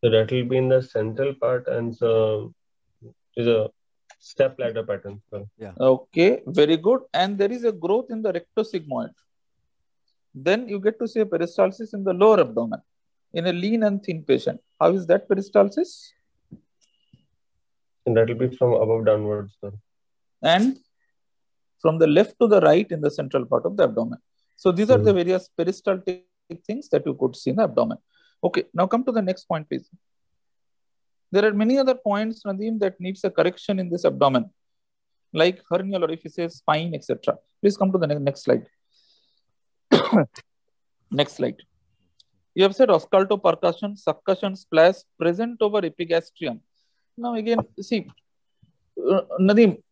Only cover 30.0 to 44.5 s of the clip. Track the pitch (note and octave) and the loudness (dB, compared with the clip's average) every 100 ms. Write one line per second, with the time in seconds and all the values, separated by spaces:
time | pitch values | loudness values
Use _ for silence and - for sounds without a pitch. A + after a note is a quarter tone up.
30 | _ _ _ _ _ _ _ _ _ _ | _ _ _ _ _ _ _ _ _ _
31 | _ _ _ F#3+ G#3+ G#3 A3 C4+ C4 B3+ | _ _ _ 2 2 2 2 2 2 0
32 | A3 G3+ A3 A3 G#3 F#3+ G#3+ A3 G3 F#3 | 0 -2 -2 -6 -8 -6 -6 -2 -4 -4
33 | F3+ G3 G3 - E3 F3+ - G3 F3+ E3+ | -10 -4 -4 -2 -4 -6 -6 -6 -4 -2
34 | - C3+ C#3 C3+ - _ _ _ _ _ | -4 0 0 0 -4 _ _ _ _ _
35 | _ _ _ D#3 E3+ F#3 _ F3 F#3+ G3 | _ _ _ 0 0 0 _ -6 -4 -4
36 | E3 E3 D#3+ D#3+ E3+ - - D#3 E3+ D3+ | -4 -6 -12 -10 -10 -6 -2 -2 -2 -8
37 | - - - - _ _ G3+ G3+ F#3+ F#3+ | -6 -6 -4 -6 _ _ -2 0 0 0
38 | D#3 D3 C#3 C3+ - B2 - _ _ _ | -2 -2 -4 -4 -2 -2 -2 _ _ _
39 | _ _ _ _ _ _ _ _ _ - | _ _ _ _ _ _ _ _ _ 2
40 | - G#3+ C#3+ - _ _ _ _ _ _ | 4 2 0 -6 _ _ _ _ _ _
41 | _ C#3 C#3+ - B2 - _ _ _ _ | _ -4 -4 -2 -6 -6 _ _ _ _
42 | _ _ _ _ _ - F#3+ G3 B3+ G3 | _ _ _ _ _ 0 2 2 0 0
43 | - F#3+ F#3+ G3+ F#3 E3 F3 E3+ G#3 G#3 | 2 0 2 0 0 0 -2 -4 -10 -6
44 | - D3+ - F#3+ G3+ | -6 -6 -4 -4 -4